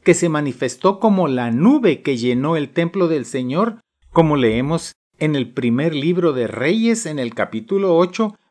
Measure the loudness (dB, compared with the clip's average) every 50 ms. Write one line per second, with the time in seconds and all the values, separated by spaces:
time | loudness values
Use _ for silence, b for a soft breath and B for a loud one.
0 | B 2 2 4 2 0 0 0 -2 -4 -4 -4 -4 -6 -4 0 0 0 0 2
1 | 2 2 2 2 2 0 0 -2 -2 -2 0 2 4 4 4 4 2 2 0 0
2 | -2 -4 -2 -2 0 -2 0 0 0 0 -2 -2 -4 -4 -2 -2 -2 -2 0 -2
3 | 0 0 0 -2 -4 -4 -6 -6 -6 -4 -2 -2 -2 -2 -4 -8 _ _ _ _
4 | _ -2 2 2 4 4 4 2 2 2 2 2 0 -2 -2 -4 -6 -8 -18 _
5 | _ _ _ -4 -2 -2 0 0 -2 -4 -4 -4 -2 0 0 0 0 -2 -2 -2
6 | -2 0 0 0 0 0 0 0 -2 -4 -4 -2 -2 0 0 2 2 2 0 0
7 | -2 -6 -6 -6 -6 -6 -4 -4 -4 -4 -4 -8 -6 -4 -4 -2 0 2 4 4
8 | 2 2 0 -4 -4 -4 -6 _ _ _